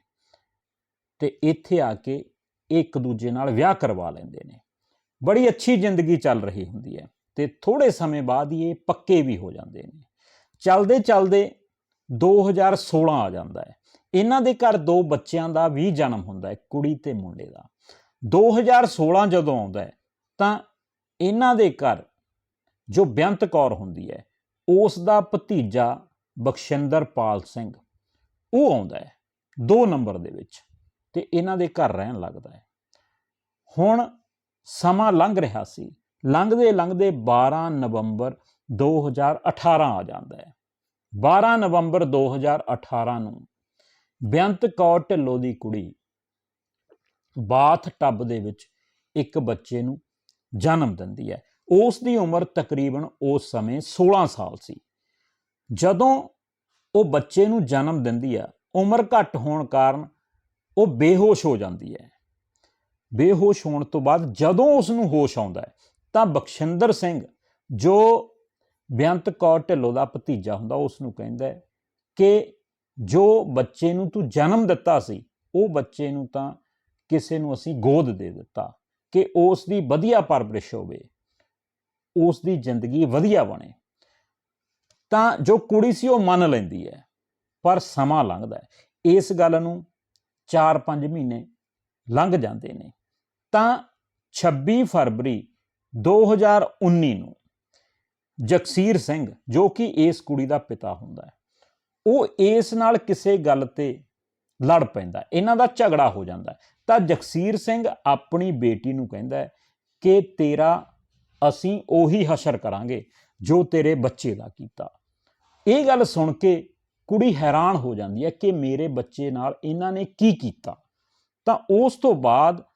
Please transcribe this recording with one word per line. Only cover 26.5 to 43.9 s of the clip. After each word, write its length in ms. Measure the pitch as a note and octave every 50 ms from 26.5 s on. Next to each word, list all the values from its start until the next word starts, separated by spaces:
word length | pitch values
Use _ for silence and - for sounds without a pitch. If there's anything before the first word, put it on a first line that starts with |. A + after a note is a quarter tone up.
| C3 - - - D3 C#3 C#3+ C#3 D3 D#3+ D3 - _ B2+ A2+ A2 G#2+ G2
ਸਿੰਘ, 320 | F2+ - - B2 A#2 G2+ - - _ _ _ _ _ _ _ _ _ _ _ _ _ _ -
ਉਹ 200 | B3 D4 B3+ D#3
ਆਉਂਦਾ 240 | A#2+ G2 E2+ -
ਹੈ 160 | - - - _ _ _ _ _ _ _ _ _ C#3+
ਦੋ 260 | A#2+ A#2 G3+ A#3 B3
ਨੰਬਰ 320 | G#3 E3 C#3 B2 G#2 F#2+ F2
ਦੇ 120 | E2+ -
ਵਿੱਚ 300 | - - - - - - _ _ _ _ _ _ _ _ _ _ -
ਤੇ 120 | F3+ - - -
ਇਹਨਾਂ 220 | E3+ E3+ F#3+ F#3+
ਦੇ 120 | F3+ F3+ E3
ਘਰ 240 | E3+ F3 D3+ A#2 G#2
ਰਹਿਣ 260 | F#2 G2 A#2 B2 G2+
ਲੱਗਦਾ 300 | F2 F2 - - - -
ਹੈ। 120 | - - _ _ _ _ _ _ _ _ _ _ _ _ _ _ _ _ _ _ _ _ _ _ _
ਹੁਣ 300 | D#3 F3 G#3 A3+ A#3 A#3+ A#3+ - _ _ _ _ _ _ _ _ _ _ -
ਸਮਾਂ 440 | - - - F3 F3+ G3 A3 A3 F#3+
ਲੰਘ 260 | D#3+ E3 G#3 G#3+ F#3
ਰਿਹਾ 240 | D#3+ A#2 G2+ A2 G#2
ਸੀ, 260 | - - - - - - _ _ _ _ _ -
ਲੰਘਦੇ 480 | C3+ C#3 D#3+ F#3+ A3 A3+ A#3 A#3+ A3+ G#3+
ਲੰਘਦੇ 380 | F#3 E3+ F3 F#3+ F3 G3 G3
ਬਾਰਾਂ 600 | F3 B2 A2 A#2 A#2+ B2 B2+ C3+ D3 D#3+ E3 E3
ਨਵੰਬਰ 640 | D#3 C#3 C3 A#2 A2 A2+ G#2+ A2 G#2+ G#2+ A#2+ C3 C3+ - _ _ _ _ _ -
ਦੋ 400 | B2 G2+ C#3 C#3+ D#3+ D#3 C#3+ D3
ਹਜ਼ਾਰ 320 | B2 C#3 C#3+ C#3+ D3+ - - -
ਅਠਾਰਾਂ 420 | - - - E3+ E3 D#3 D#3 C3+
ਆ 120 | G#2+ F#2 F2+
ਜਾਂਦਾ 340 | - - - - - -
ਹੈ। 160 | - - - _ _ _ _ _ _ _ _ _ _ _ _ -
ਬਾਰਾਂ 440 | G2+ G#2+ C#3+ F3 G3 G#3+ A3+ A#3 A3+
ਨਵੰਬਰ 460 | G#3 F#3 E3+ F3 E3 E3 D3+ C#3 D#3+
ਦੋ 220 | C#3 C3 C#3 C#3 C3 C3
ਹਜ਼ਾਰ 300 | C#3 C3 D3 D3 D3+ - - B2
ਅਠਾਰਾਂ 480 | A#2+ - - C3 A#2+ A2+ A#2 A#2+ A#2
ਨੂੰ 260 | A2 G#2 - - - _ _ _ _ _ _ _ _ _